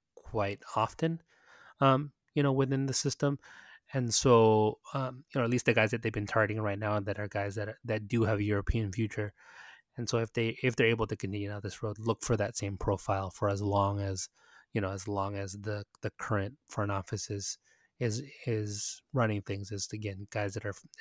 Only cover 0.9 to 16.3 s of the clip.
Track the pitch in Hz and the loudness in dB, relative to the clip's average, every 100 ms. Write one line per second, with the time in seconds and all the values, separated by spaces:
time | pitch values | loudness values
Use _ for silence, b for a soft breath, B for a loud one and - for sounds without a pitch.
0.9 | - 165 165 _ b b b b b 135 | 0 -2 -2 _ b b b b b 4
1.9 | 131 147 - _ 151 143 135 135 135 135 | 4 0 -10 _ 0 2 4 2 0 0
2.9 | 127 143 - 143 143 b b b b b | -2 -2 0 0 0 b b b b b
3.9 | 135 120 - 135 117 110 110 107 - - | -2 0 4 8 8 8 8 4 0 -6
4.9 | 139 131 127 - 139 117 120 - 113 110 | -4 -4 -8 -6 -2 2 2 4 4 4
5.9 | 113 113 107 104 113 107 107 107 101 107 | 2 -2 -4 0 2 2 0 -2 -2 -2
6.9 | 104 101 101 104 104 101 101 101 - 120 | -2 -2 -4 -4 -4 -4 -4 -8 -8 -4
7.9 | 110 101 117 107 104 104 101 - 120 104 | -4 0 2 2 2 2 0 2 0 0
8.9 | 90 107 - 104 - b b b b b | -2 -2 -2 -6 -8 b b b b b
9.9 | - 113 117 113 - 113 - 131 120 113 | -8 -2 0 0 0 -2 0 0 4 4
10.9 | 113 107 104 95 101 101 104 98 - 110 | 4 0 -4 -6 -6 -6 -6 -8 -6 -6
11.9 | 104 113 110 - 110 101 - 101 98 - | -4 -2 0 0 0 0 -2 -6 -2 -2
12.9 | 98 - 98 95 - 101 101 104 101 98 | -2 0 -2 -4 -2 0 0 2 2 2
13.9 | 101 98 95 - _ b b b 110 95 | 2 -2 -4 -8 _ b b b -2 -2
14.9 | 98 104 101 98 101 98 101 104 104 101 | -4 -4 -2 -2 -4 -8 -8 -6 -6 -8
15.9 | _ 110 - - | _ -10 -6 -2